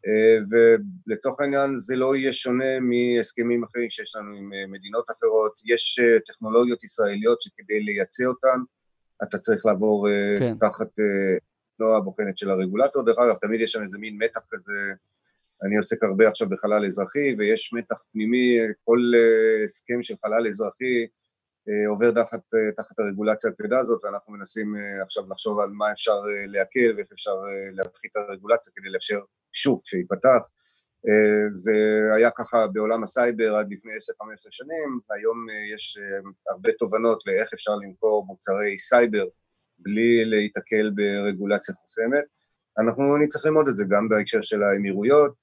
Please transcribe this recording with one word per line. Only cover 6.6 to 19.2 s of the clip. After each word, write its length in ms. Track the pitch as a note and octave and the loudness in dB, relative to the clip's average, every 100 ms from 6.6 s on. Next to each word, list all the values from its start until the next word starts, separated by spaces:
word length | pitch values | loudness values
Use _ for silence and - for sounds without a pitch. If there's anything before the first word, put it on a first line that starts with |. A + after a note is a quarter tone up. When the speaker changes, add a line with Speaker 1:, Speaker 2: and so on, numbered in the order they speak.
| B2 A#2 | 4 0
Speaker 1:
ישראליות 580 | G#2+ - G#2 G2+ A2 A#2 | -6 -2 0 2 0 0
שכדי 380 | - - G2 G#2+ | -2 -16 -6 -4
לייצא 460 | G#2+ G2+ F#2 - B2+ | -2 -4 -4 -2 -4
אותן, 340 | B2+ C3 B2+ B2 _ _ _ _ _ | 2 2 2 -4 _ _ _ _ _
אתה 140 | G#2 G2 | -8 -6
צריך 280 | - G#2+ A2 | 0 0 2
לעבור, 440 | G2 G#2+ G#2 G#2 | 2 2 2 2
אה, 300 | G2+ G2+ G2+ | 0 0 0
Speaker 2:
כן. 180 | B2 A2 | 0 2
Speaker 1:
תחת, 420 | G#2+ - A2 - | 0 0 -8 -2
אה, 380 | G#2 G2 G2 F#2 _ _ _ _ | -2 0 0 -2 _ _ _ _
נועה 180 | A2 A2 | 2 2
הבוחנת 400 | F#2+ F#2 G2+ F#2 | 0 -6 -6 -6
של 120 | G2+ | -2
הרגולטור. 540 | F#2+ F#2 G2+ C#3 C#3 A#2 | -2 -2 0 0 2 0
דרך 120 | A2+ | 2
אגב, 160 | A#2+ G#2+ | 2 2
תמיד 200 | G#2 A2 | -2 -2
יש 100 | A2+ | -2
שם 120 | A2 | -4
איזה 140 | G#2 G2 | -8 -10
מין 200 | A2 G#2 | -12 -4
מתח 180 | A2+ A2 _ | -4 -4 _
כזה, 280 | G#2 F#2 G2+ G2+ F#2+ _ _ _ _ _ _ | -16 -10 -6 -6 -8 _ _ _ _ _ _
אני 140 | G2 G#2 | -2 -2
עוסק 260 | G2+ A2+ | 0 -2
הרבה 240 | G#2+ G2 A2 | -2 4 4
עכשיו 220 | G#2 G#2 | 4 -4
בחלל 360 | F#2 G#2 G#2 G2+ | -4 0 0 0
אזרחי, 500 | F#2 F#2+ C#3+ C#3+ A2+ | -4 -4 -2 -2 0
ויש 360 | G#2 G#2+ - | 0 0 -2
מתח 260 | A#2 A#2 - _ | -8 -8 -12 _
פנימי, 480 | A2 A2 B2 B2 A#2+ | -6 0 2 4 4
אה, 60 | A2 G#2 | 2 -4
כל, 160 | - A#2 A#2+ | 2 4 6
אה, 480 | A#2+ | 6